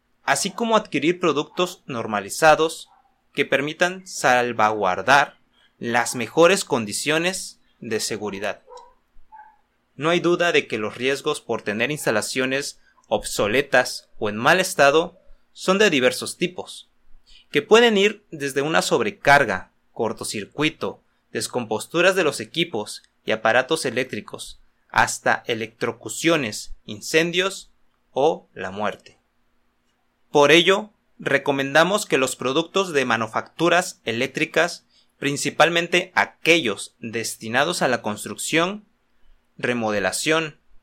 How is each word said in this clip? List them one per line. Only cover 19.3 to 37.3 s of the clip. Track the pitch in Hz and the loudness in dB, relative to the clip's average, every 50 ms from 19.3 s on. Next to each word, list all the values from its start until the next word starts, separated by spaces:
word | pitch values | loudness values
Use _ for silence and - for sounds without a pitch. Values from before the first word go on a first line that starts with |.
| 143 139 135 107 95 92 - - _ _ _ _ _ | 6 6 6 2 -2 -4 -8 -12 _ _ _ _ _
cortocircuito, | - 113 107 107 - 107 - - 107 95 - _ - 151 156 151 - 110 95 - - _ _ _ _ _ _ | -4 -4 -4 -4 -6 -10 -8 -8 -10 -10 -10 _ -4 -2 -2 -2 -4 -8 -8 -8 -12 _ _ _ _ _ _
descomposturas | - 117 110 - - 127 117 107 110 104 - - - 165 175 196 185 | -8 -8 -6 -6 -6 -6 -4 -4 -6 -6 -6 -4 0 2 2 4 4
de | 190 170 | 2 0
los | 143 - - | 0 -2 -4
equipos | 110 - - 165 165 165 - 107 104 - - - - _ _ _ _ | -8 -8 -6 -6 -4 -4 -6 -8 -8 -10 -12 -16 -18 _ _ _ _
y | - | -4
aparatos | 110 107 - 110 113 127 131 - 120 120 - | -4 0 0 2 2 2 2 0 -2 -4 -2
eléctricos, | 131 113 123 127 - 120 104 - - - - - - - - _ _ _ _ _ _ | -4 -4 -4 -6 -6 -8 -12 -12 -12 -14 -16 -16 -16 -18 -20 _ _ _ _ _ _
hasta | - 113 120 117 - - - 127 117 - - | 0 0 0 0 -2 -2 -2 0 0 0 -2
electrocuciones, | - 120 110 113 - - - 131 117 113 - - 107 - - - 165 165 151 127 107 104 - - - - - _ | -6 -6 -6 -6 -10 -8 -6 -6 -6 -6 -8 -10 -12 -8 -2 0 0 2 0 0 -4 -8 -10 -10 -12 -14 -14 _
incendios | - 107 98 - - 160 160 170 170 165 180 185 196 185 - - _ _ _ _ _ _ _ _ _ | -14 -14 -12 -6 0 0 0 2 2 0 -2 -2 -2 -6 -10 -16 _ _ _ _ _ _ _ _ _
o | - 131 139 160 180 185 - _ _ | -2 0 0 0 0 -2 -8 _ _
la | - 95 92 | -12 -10 -10
muerte. | 95 104 107 98 - - - - - _ _ _ _ _ _ _ _ _ _ _ _ _ _ _ _ _ _ _ _ _ _ _ | -6 -6 -4 -6 -6 -8 -14 -20 -20 _ _ _ _ _ _ _ _ _ _ _ _ _ _ _ _ _ _ _ _ _ _ _
Por | - 143 143 143 | 4 6 6 8
ello, | 156 170 165 175 190 214 214 - _ _ _ _ _ - | 8 6 6 4 2 2 -2 -8 _ _ _ _ _ -8
recomendamos | - - 135 135 - 147 135 139 135 139 139 156 165 180 202 208 208 | -2 -2 0 0 0 0 0 0 -2 2 4 4 4 4 2 -2 0
que | - 160 | 0 0
los | 135 131 123 - | 0 0 -2 -2
productos | - 127 127 135 160 160 - - 190 190 180 151 | -4 -4 -2 0 -2 -2 -2 -2 -2 -2 0 0
de | 139 131 | -2 0
manufacturas | 123 113 113 113 113 - 117 - - _ - 160 170 170 180 180 - - _ _ | 0 0 0 -2 -2 -4 -6 -6 -6 _ -2 0 2 2 2 0 -2 -8 _ _
eléctricas, | 120 113 117 131 131 - 151 151 151 - 160 165 175 - - _ _ _ _ _ _ _ | -6 -4 -4 -4 -4 -4 -6 -6 -2 0 0 0 0 -4 -10 _ _ _ _ _ _ _
principalmente | _ 139 143 143 139 - 143 - - 151 165 170 170 175 175 180 175 180 - - | _ -4 -4 -4 -4 -4 -2 2 4 4 4 4 0 0 0 0 0 0 0 0
aquellos | - 101 - - _ - 156 170 170 135 107 98 - - - _ _ | 0 0 0 -4 _ 2 2 2 4 2 -2 -4 -6 -8 -14 _ _
destinados | 117 113 104 117 110 - | -12 -10 -8 -8 -8 -8